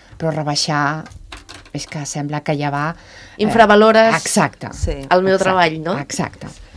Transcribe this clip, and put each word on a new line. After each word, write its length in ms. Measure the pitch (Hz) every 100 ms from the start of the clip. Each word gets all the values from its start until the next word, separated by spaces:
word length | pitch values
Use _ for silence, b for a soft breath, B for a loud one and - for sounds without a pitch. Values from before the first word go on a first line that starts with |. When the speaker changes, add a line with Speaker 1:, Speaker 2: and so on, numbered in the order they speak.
| b b
Speaker 1:
Però 120 | 160
rebaixar 760 | 156 147 147 - 147 143 156 - - - - - - -
és 140 | 143 -
que 160 | 156 143
sembla 360 | 151 143 147
que 100 | - 147
ja 140 | 147
va, 240 | 143 156 170 B B B B
eh, 60 |
Speaker 2:
Infravalores 720 | 208 233 214 208 220 220 226
Speaker 1:
exacte. 540 | 220 - 208 147 - -
Speaker 3:
Sí. 200 | - - 143 139
Speaker 2:
el 120 | 180
meu 120 | 190
Speaker 1:
Exacte. 100 | 190
Speaker 2:
treball, 380 | 190 185 165 160
no? 160 | 160 214
Speaker 1:
Exacte. 480 | - - - - - - b